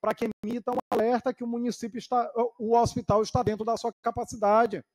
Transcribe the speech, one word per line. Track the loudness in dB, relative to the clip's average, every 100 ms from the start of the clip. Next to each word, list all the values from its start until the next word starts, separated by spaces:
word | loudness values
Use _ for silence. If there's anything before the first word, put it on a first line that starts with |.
pra | -2
que | -2 -4 -4
emita | -6 -6 -4
um | -4 -2
alerta | 0 2 0 -2
que | -6
o | -6
município | -4 -4 -4 -8 -10
está, | -2 -2 -2 -2 -4 _
o | 2 4
hospital | 4 -2 0 0
está | 2 0
dentro | -2 -2
da | -2 -2
sua | -4 -4
capacidade. | -6 -6 -10 0 4 6 4 0 -12